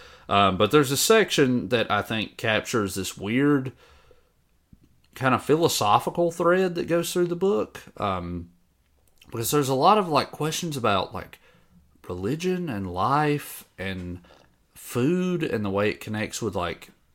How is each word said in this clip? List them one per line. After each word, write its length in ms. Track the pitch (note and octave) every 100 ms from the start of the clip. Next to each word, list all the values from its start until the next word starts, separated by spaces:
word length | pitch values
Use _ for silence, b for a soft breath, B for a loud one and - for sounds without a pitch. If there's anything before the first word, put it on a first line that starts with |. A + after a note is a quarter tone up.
| B B B
Um, 300 | G2+ G2 F2+
but 120 | G#2+
there's 200 | D3+ C3
a 80 | C3+
section 720 | - A3 G3 - C3+ B2 -
that 200 | A#2+ G#2+
I 120 | G#2
think 340 | - A2 G2+ -
captures 580 | A#2 G#2+ - A#2+ G2
this 220 | F#2+ F#2 -
weird 560 | G2 A#2+ C#3+ C#3+ C3 b b b b b b b _ _ _ - _ _ _
kind 200 | - C3
of 80 | A#2+
philosophical 880 | - D3+ E3 - G#2 A2 - E3 F3
thread 440 | E3 E3+ F3+ F#3
that 140 | F3 -
goes 220 | E3+ E3+
through 180 | F3+ E3+
the 80 | E3+
book, 440 | F#3+ G#3+ F#3+ - - -
um, 540 | G2+ F#2 F2 F2 E2+ _ _ _ _ _ _ _ -
because 200 | A2+ A2+
there's 200 | D3 C3
a 40 |
lot 220 | C3 E3 G#3+
of, 140 | F3+
like, 200 | C#3+ -
questions 460 | - D3+ D#3 E3+ C#3+
about, 380 | A2+ G2 -
like, 240 | G#2 - - b b b b _ _ -
religion 640 | F2+ G2 D#3 F3+ F#3 F3
and 240 | G#2 F#2+
life 720 | F2+ G#2+ C#3+ D3+ D3 - - - -
and 420 | F#2+ F#2 F2 F2 b b b _ _
food 680 | - - B2 C3 F3+ F#3 F3
and 220 | D#3 A2
the 60 | G#2
way 180 | G2 G#2+
it 140 | -
connects 400 | - G#2+ G#2+ -
with, 120 | A2+
like, 360 | F#2+ F2 - - _ _